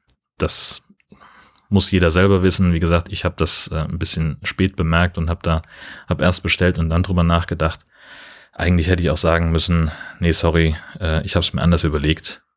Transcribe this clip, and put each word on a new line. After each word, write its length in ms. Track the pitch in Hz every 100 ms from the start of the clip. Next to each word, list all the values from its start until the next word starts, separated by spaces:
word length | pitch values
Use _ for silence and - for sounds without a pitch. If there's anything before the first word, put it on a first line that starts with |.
| _ - _ _
das 440 | 87 - - - - _ _ - - - - _ _
muss 220 | 101 -
jeder 200 | 95 87
selber 320 | 82 98 98
wissen. 320 | 92 87 90
Wie 60 | 85
gesagt, 300 | 85 85 -
ich 140 | 98
habe 100 | - -
das, 300 | 78 - -
äh, 80 | 80
ein 220 | 78 82
bisschen 380 | - - 80 69
spät 340 | - - 95 -
bemerkt 400 | 82 82 87 85
und 140 | 82
hab 120 | 85
da, 200 | - 80 - - - - -
hab 140 | -
erst 220 | 90 87
bestellt 360 | 87 - 90 85
und 120 | 82
dann 120 | 82
drüber 200 | 92 90
nachgedacht. 580 | 85 85 - 80 80 - - _ - - - - _
Eigentlich 360 | - 85 87 82
hätte 140 | 90
ich 60 | 82
auch 80 | 78
sagen 340 | 82 82 85
müssen, 400 | 82 80 85 80 - - -
nee, 140 | 87
sorry, 440 | 78 87 82 80 78 - -
äh, 240 | 85 80
ich 100 | -
hab's 200 | - 78
mir 80 | -
anders 220 | 82 85
überlegt, 580 | 78 76 71 80 - - _